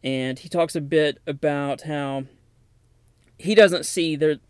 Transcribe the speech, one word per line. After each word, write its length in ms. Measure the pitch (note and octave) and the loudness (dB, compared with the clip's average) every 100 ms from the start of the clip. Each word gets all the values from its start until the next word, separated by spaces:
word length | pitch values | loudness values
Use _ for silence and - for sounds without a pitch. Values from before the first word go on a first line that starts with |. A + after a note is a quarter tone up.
And 360 | C3 C3 C3 C3 | -4 -4 -4 -8
he 100 | - | -6
talks 260 | E3+ E3 | -2 -2
a 60 | E3+ | -2
bit 380 | C#3+ D#3 D3+ - - | 0 2 0 -2 -10
about 560 | C#3+ D3+ C#3+ C#3+ C3+ | -4 -2 -2 -4 -6
how 420 | D#3 D3 C#3 C3+ C3 _ _ _ _ _ _ _ _ _ _ _ | -6 -6 -4 -6 -10 _ _ _ _ _ _ _ _ _ _ _
he 180 | F3 | 2
doesn't 300 | G#3+ G3+ F3 | 6 8 6
see 320 | D#3 - E3 D3 | -4 -2 -2 0
there 200 | D#3 C#3+ _ | 0 0 _